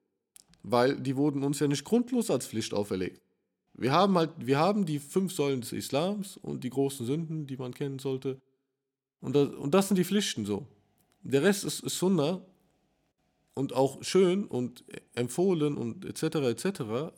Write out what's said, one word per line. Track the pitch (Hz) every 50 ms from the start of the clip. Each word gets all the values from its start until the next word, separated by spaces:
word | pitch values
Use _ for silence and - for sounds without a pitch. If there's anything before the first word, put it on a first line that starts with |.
| _ _ _ _ _ _ _ - _ _ _ _ - 101
Weil | 110 120 123 135 139 -
die | 127 135 131
wurden | 131 143 151 139 139 135
uns | 143 139 -
ja | 156 139
nicht | 143 139 -
grundlos | - 214 240 240 240 262 240 220 -
als | 160 123 - -
Pflicht | - 110 110 - 110
auferlegt. | 101 101 - 104 92 92 90 - - _ _ _ _ _ _ _ _ _ _ _
Wir | - - 123
haben | 143 170 190 202 190 175
halt, | 165 156 - -
wir | 120 120 139 139
haben | 160 185 208 214 196
die | 160 151 139
fünf | 139 - - 190 190 175
Säulen | - - 143 143 135 127
des | 113 - -
Islams | 107 98 - - 139 165 190 208 214 190 - - -
und | - 143 147 131 131
die | 127
großen | - 135 139 139 135 - 120
Sünden, | 113 143 165 170 156 160 156 147
die | 135 135 123
man | 131 123
kennen | 120 - 147 139 135 131
sollte. | - 139 131 131 131 135 131 131 _ _ _ _ _ _ _ _ _ _ _ _ _ _ _ _
Und | - 131 127
das, | 143 143 117
und | - - 139 143 147
das | 190 196 -
sind | 202 185
die | 180
Pflichten | - 196 208 196 - - - 107
so. | 98 104 98 - - _ _ _ _ _ _ _ _ _ _
Der | - 120 123 139 151
Rest | 196 196 202 -
ist, | - - - -
ist | 139 - -
Sunna | 175 185 196 165 139 151 185 180 - - _ _ _ _ _ _ _ _ _ _ _ _ _ _ _ _ _ _ _ _ -
und | 127 139 - -
auch | 127 135 131 135 - -
schön | - - 185 190 180 180 202 208
und | - - 123 123 117 - - - - - - - _ -
empfohlen | 120 123 120 - - 180 196 185 160 147 147 143 135
und | 120 117 110 - -
et | - - -
cetera, | - 160 - 160 139 120
et | 113 -
cetera. | - 185 202 - 131 104 110 123 156 180 -